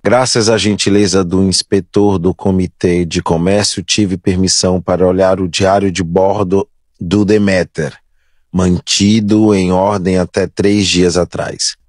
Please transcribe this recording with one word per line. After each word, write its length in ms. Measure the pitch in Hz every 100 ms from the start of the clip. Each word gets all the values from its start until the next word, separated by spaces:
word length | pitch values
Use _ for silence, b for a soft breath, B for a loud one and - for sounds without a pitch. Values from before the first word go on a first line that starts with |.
graças 460 | 101 120 127 123 107
à 80 | 110
gentileza 680 | 101 101 - 101 101 95
do 180 | 90 92
inspetor 760 | 95 90 - 98 87 107 104 98
do 160 | 87 87
Comitê 720 | 101 92 90 _ 92 87 87
de 180 | 87
Comércio, 580 | - 82 87 101 98 -
tive 360 | 85 - 101 92
permissão 640 | - 90 92 - 95 92
para 260 | 87 87 92
olhar 320 | 92 95 95
o 80 | 90
diário 420 | 78 95 98 98
de 140 | 85
bordo 640 | 82 90 95 101 92 98 - _ _ _
do 240 | 87 101
Demeter, 760 | 101 107 101 95 85 - 71 - _ _ _ _ _
mantido 1040 | 92 90 90 - - 101 110 104 107 107 98
em 160 | 90
ordem 460 | 90 98 101 92 92
até 300 | 90 - 90
três 380 | - 101 104 92
dias 300 | 87 90 85
atrás. 640 | 85 - - - - -